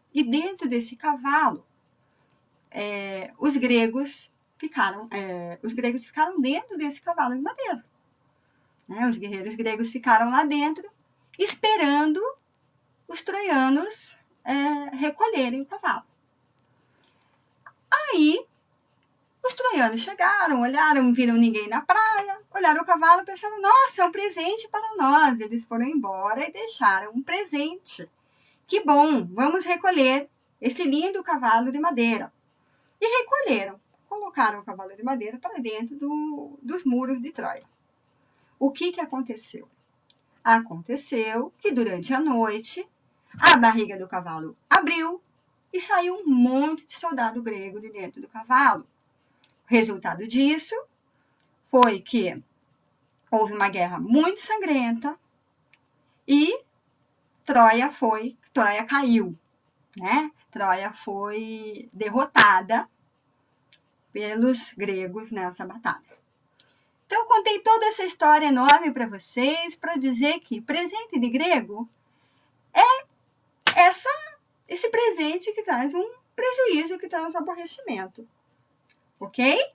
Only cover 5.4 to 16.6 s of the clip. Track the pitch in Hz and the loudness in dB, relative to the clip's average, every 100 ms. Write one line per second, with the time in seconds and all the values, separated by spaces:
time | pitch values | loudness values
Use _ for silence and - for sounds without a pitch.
5.4 | 170 170 220 226 240 240 - - 311 370 | -10 -10 -10 -4 -4 -4 -8 -2 -2 0
6.4 | 254 311 508 370 302 285 - 339 247 254 | -2 -2 -6 -6 -6 -6 -6 -2 -2 -4
7.4 | 285 508 480 262 - _ _ _ _ _ | -6 -6 -8 -8 -10 _ _ _ _ _
8.4 | _ _ _ _ - 202 247 226 202 196 | _ _ _ _ -16 -4 -2 -2 -6 -8
9.4 | 196 226 226 214 233 254 247 220 233 262 | -8 -6 -6 -4 -6 -4 2 4 4 2
10.4 | 302 294 294 311 392 _ _ _ _ - | 2 0 -2 -4 -12 _ _ _ _ -2
11.4 | 403 - 427 427 285 285 302 311 466 554 | -2 0 0 2 2 2 2 0 -4 -8
12.4 | _ _ _ _ _ _ - 330 - 381 | _ _ _ _ _ _ -16 -12 -8 -6
13.4 | 403 277 262 277 392 427 - - _ _ | 0 2 2 0 -2 -8 -12 -14 _ _
14.4 | - 277 285 294 285 262 294 294 453 370 | -4 -2 0 -2 -6 -4 -4 0 0 0
15.4 | 254 262 277 403 330 - - _ _ _ | -2 -4 -8 -6 -4 -4 -8 _ _ _
16.4 | _ _ | _ _